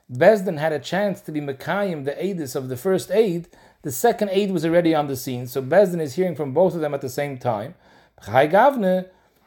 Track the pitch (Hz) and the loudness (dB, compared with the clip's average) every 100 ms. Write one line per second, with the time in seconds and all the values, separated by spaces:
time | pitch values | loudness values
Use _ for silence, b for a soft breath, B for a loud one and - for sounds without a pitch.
0 | b 123 175 214 185 151 160 147 - 180 | b 4 6 6 2 -2 -2 -2 -4 -2
1 | 208 190 - 151 143 135 - 190 202 156 | -2 -4 -6 -8 -6 -8 -4 -2 -2 -4
2 | 135 143 180 185 135 147 127 123 190 185 | -6 -4 -4 -6 -6 -6 -6 -4 0 -2
3 | 185 196 220 170 165 b b b 156 123 | 0 2 2 0 -8 b b b -10 0
4 | 233 220 208 190 202 180 160 170 165 156 | 0 2 0 0 0 0 2 2 4 2
5 | 143 131 - 123 123 139 127 175 196 175 | 0 -4 -6 -8 -6 -6 2 4 4 2
6 | 151 143 185 156 143 135 185 175 151 143 | -4 -2 -2 -2 -2 2 2 2 -4 -4
7 | 127 143 143 131 127 107 127 - b b | -6 -6 -6 -4 -4 -4 -6 -14 b b
8 | b b - 123 151 190 262 262 190 185 | b b -2 2 4 6 4 4 2 0
9 | 185 b b b | -2 b b b